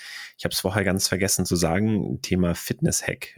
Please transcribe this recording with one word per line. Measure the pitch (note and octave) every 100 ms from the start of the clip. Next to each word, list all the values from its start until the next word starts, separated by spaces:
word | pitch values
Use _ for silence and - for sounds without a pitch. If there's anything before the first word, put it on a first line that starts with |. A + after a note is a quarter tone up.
| - - - -
ich | F2
hab's | -
vorher | F#2+ G#2
ganz | F#2 F#2+ -
vergessen | F#2 G2 -
zu | F#2 F2+
sagen, | E2 F2 A2 G#2+ - -
Thema | - F#2 F2
Fitness-Hack, | E2+ - - - - - - -